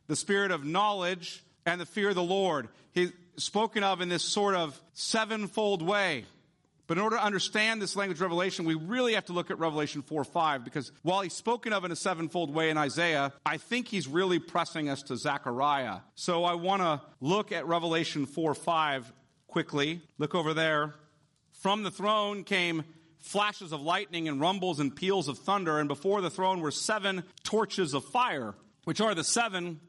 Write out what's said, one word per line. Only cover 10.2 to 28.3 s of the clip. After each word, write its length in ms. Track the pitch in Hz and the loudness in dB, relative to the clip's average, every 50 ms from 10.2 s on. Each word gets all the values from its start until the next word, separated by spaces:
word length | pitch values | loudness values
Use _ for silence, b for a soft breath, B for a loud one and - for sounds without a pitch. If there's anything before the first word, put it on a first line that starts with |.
| 131 | -4
five, 400 | - - 175 160 156 143 131 117 | -2 0 2 2 2 0 -2 -4
because 280 | - - 156 123 - - B B | -6 -6 -6 -8 -8 -10 B B
while 180 | 156 185 196 | 0 2 2
he's 140 | 196 165 - | 0 -2 -4
spoken 380 | - - 226 240 233 - 226 214 | -4 -2 0 0 0 0 0 0
of 120 | 196 175 | 0 0
in 60 | 180 | -2
a 40 | 165 | -2
sevenfold 560 | - - 196 180 160 165 151 - 180 170 143 | -2 0 0 0 0 -2 -2 0 0 0 0
way 200 | 143 160 160 160 | 2 2 2 4
in 60 | 156 | 4
Isaiah, 560 | 156 147 135 113 151 170 170 156 143 139 139 - - - | 2 2 0 2 2 2 4 4 4 2 0 -2 -2 -2
I 120 | 147 156 | -2 -2
think 320 | 156 - - 233 247 240 - | -2 -4 -2 -2 -2 -2 -2
he's 180 | 220 190 143 | -2 -4 -2
really 320 | 135 143 175 190 185 180 170 | 0 0 2 2 4 2 2
pressing 500 | - - - 175 165 - - 165 151 143 | 0 0 0 0 0 0 -2 -4 -2 -2
us 140 | 139 135 - | -4 -4 -6
to 140 | - 131 | -6 -6
Zechariah. 840 | 113 - 151 139 139 - 131 120 123 139 147 143 139 127 110 95 - - _ _ | -4 -2 -2 -2 -2 -4 -4 -2 0 2 2 2 2 0 -2 -6 -8 -10 _ _
So 280 | - - - 175 170 175 | -6 -2 0 2 2 2
I 120 | 175 175 | 2 0
want 260 | 175 170 185 196 196 | 0 0 0 2 2
to 200 | 185 165 151 135 - B B B | 2 2 0 0 -4 B B B
look 300 | 127 143 185 214 202 - | 0 2 2 2 0 -2
at 160 | 202 170 135 | -4 -4 -2
Revelation 580 | 160 170 170 165 170 165 160 165 160 - 151 139 | 0 0 0 2 2 0 0 0 0 -2 -4 -4
four 300 | 127 - 170 160 156 135 | -4 -2 -2 0 0 0
five 580 | - - 175 165 160 156 147 139 131 117 120 - _ _ _ _ _ _ | 0 0 0 2 2 2 2 0 -2 -4 -8 -18 _ _ _ _ _ _
quickly. 540 | - - 170 147 - - 143 143 151 165 175 - - _ | -4 -2 -2 -2 0 0 0 0 0 -2 -6 -10 -12 _
Look 180 | - 151 147 - | -4 -4 -2 0
over 180 | 180 156 156 156 | 0 0 0 0
there. 420 | 156 160 160 156 147 151 151 147 - - _ _ _ _ _ _ _ _ _ | 0 2 2 2 2 0 -2 -4 -12 -20 _ _ _ _ _ _ _ _ _
"From 320 | _ - - 190 202 214 208 | _ -4 0 0 0 0 -2
the 60 | 180 | -4
throne 540 | - - 185 208 214 214 208 202 208 202 170 | -4 -2 0 2 2 2 2 0 -2 -4 -4
came 400 | - 202 185 175 170 165 160 151 B B B B B B B | -2 0 0 2 2 0 -2 -4 B B B B B B B
flashes 520 | - - - 202 202 208 208 - 196 160 | -10 -4 0 2 2 0 0 -4 -8 -8
of 100 | 160 143 | -8 -4
lightning 460 | 139 160 175 196 208 - 170 170 160 | -2 0 0 0 0 -4 -6 -4 -2
and 120 | 160 143 135 | -2 0 2
rumbles 400 | 151 180 196 196 180 180 165 135 | 2 2 2 2 0 -2 0 0
and 160 | 147 135 - | 0 -2 -2
peals 320 | - 175 185 202 190 147 | -2 0 2 2 2 0
of 120 | 143 127 - | -2 -4 -4
thunder, 400 | - 185 196 202 185 160 151 151 | -2 0 0 0 2 0 0 2
and 80 | 151 | 0
before 340 | 147 139 - - 196 202 208 | 0 -2 -2 0 0 0 0
the 80 | 185 165 | 0 -2
throne 320 | - - 185 190 190 180 | -2 0 0 0 0 0
were 100 | 160 147 | 0 -2
seven 520 | 135 - - - 214 214 190 196 190 180 - B B B - | -2 -2 -2 0 0 0 0 -2 -2 -2 -6 B B B -4
torches 500 | - - 214 208 202 - 196 185 147 139 | 0 0 2 0 0 0 0 0 0 0
of 120 | 139 - | -2 -2
fire, 500 | - - 247 254 240 | 0 0 2 2 2